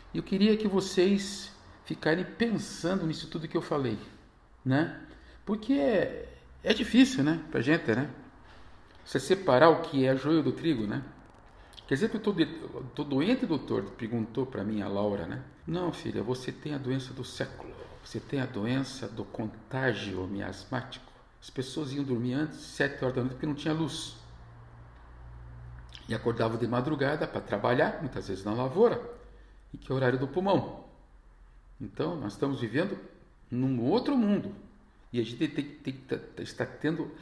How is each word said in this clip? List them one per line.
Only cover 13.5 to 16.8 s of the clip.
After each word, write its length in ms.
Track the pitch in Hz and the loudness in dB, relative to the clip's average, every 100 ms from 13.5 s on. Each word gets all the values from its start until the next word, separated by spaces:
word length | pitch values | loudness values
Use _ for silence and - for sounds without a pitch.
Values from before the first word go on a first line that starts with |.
| 143 - 113 104 - | -2 0 -2 -2 -6
perguntou 500 | 110 117 110 - 127 | -4 -2 -2 -2 -4
pra 160 | 101 | -4
mim 200 | 101 107 | -4 -2
a 60 | 95 | -2
Laura, 380 | 98 104 98 85 | 0 0 0 -4
né? 160 | 123 - - - | -8 -10 -12 -6
"Não, 260 | 170 175 | -2 -2
filha, 300 | - - 104 | -4 -4 -4
você 300 | 104 127 - | -2 -4 -6
tem 220 | 127 151 | -8 -8
a 40 | |
doença 340 | 143 | -6